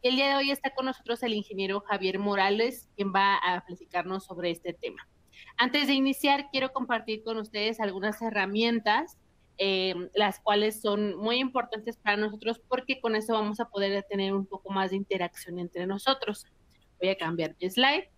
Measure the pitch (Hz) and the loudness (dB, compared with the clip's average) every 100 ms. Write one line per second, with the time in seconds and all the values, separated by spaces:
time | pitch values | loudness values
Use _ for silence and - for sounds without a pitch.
0 | 247 262 277 277 277 277 269 269 262 254 | 2 4 4 2 2 0 -2 -2 -4 -4
1 | - 240 240 214 202 190 190 196 - 202 | -4 -4 0 -2 -4 -4 -2 -2 -2 0
2 | 190 190 202 196 190 208 240 254 - - | 0 0 0 4 4 4 2 -2 -14 -6
3 | 196 190 196 196 180 180 - 180 175 175 | 0 4 4 4 2 -2 -4 -16 -6 -4
4 | 175 190 - 170 175 165 180 170 135 - | -2 -6 -6 -4 -4 -4 -6 -8 -10 -10
5 | - _ _ - - - 254 294 277 269 | -20 _ _ -20 -16 0 2 2 2 2
6 | 269 262 285 277 285 269 262 269 254 226 | 2 2 2 2 0 -2 -2 -4 -2 -2
7 | 220 220 220 226 214 214 214 226 208 190 | -2 -6 -4 -6 -6 -2 -2 -2 -4 -2
8 | 202 208 226 214 190 208 233 233 214 220 | -4 -2 -2 -2 0 2 2 2 2 2
9 | 330 - _ _ _ - 196 190 185 175 | 0 -12 _ _ _ -4 0 2 0 -2
10 | 180 202 208 190 - 208 214 214 214 208 | -4 2 2 2 2 4 2 0 -2 0
11 | 208 175 214 240 262 262 240 220 220 226 | 0 -2 0 0 0 -2 -4 -6 -8 -4
12 | 214 208 214 214 220 233 _ 254 254 262 | -2 0 0 -2 -6 -6 _ -4 -2 -2
13 | 233 214 214 220 208 214 233 202 196 202 | 0 0 0 0 0 -2 -6 -2 0 0
14 | 196 202 196 196 190 196 190 196 190 190 | -2 -2 0 0 -4 -10 -4 -2 0 -2
15 | 196 190 175 - - 175 175 175 180 196 | -2 -2 -2 -6 -10 -8 -6 -6 -4 0
16 | - 269 - 208 - _ _ _ _ _ | 0 0 0 -6 -10 _ _ _ _ _
17 | 185 190 165 170 156 - 180 190 262 311 | 0 0 -2 -2 -2 -2 -2 4 4 4
18 | 381 | -2